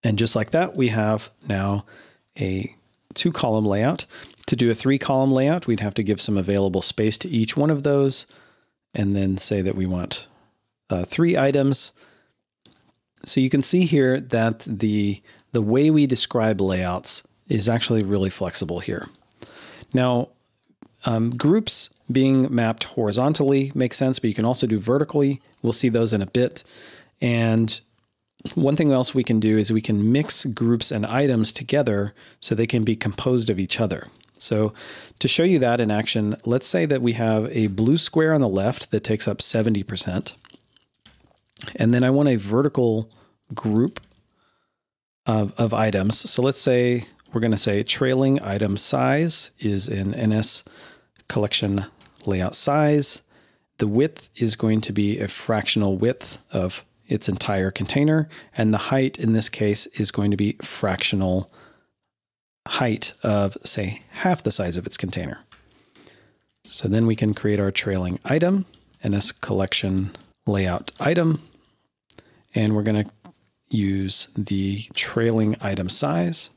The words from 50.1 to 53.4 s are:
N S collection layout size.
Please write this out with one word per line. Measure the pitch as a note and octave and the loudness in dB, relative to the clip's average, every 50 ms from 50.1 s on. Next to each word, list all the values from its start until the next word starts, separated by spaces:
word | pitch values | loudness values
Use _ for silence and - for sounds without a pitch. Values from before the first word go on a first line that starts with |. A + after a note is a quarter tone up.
| G2+ | -4
N | - A2+ G#2+ G#2+ | -2 0 0 0
S | A2 G#2+ - - - - - - - - - - - _ _ _ _ _ | 2 2 0 0 -2 -2 -6 -20 -20 -20 -20 -20 -20 _ _ _ _ _
collection | _ - - G#2 G2+ - - - G2+ G2 G2+ G2 - _ _ - - _ - - | _ -2 -2 -2 0 -2 -2 -2 0 -2 -2 -4 -6 _ _ -20 -20 _ -12 -6
layout | - G2 F#2 F#2 F#2 - | -4 -2 -2 -2 -2 -2
size. | - - - C#3+ D3+ D3+ D3 D3+ D3 C#3+ - - - _ _ _ _ | 0 0 2 2 2 2 4 2 2 2 0 -2 -4 _ _ _ _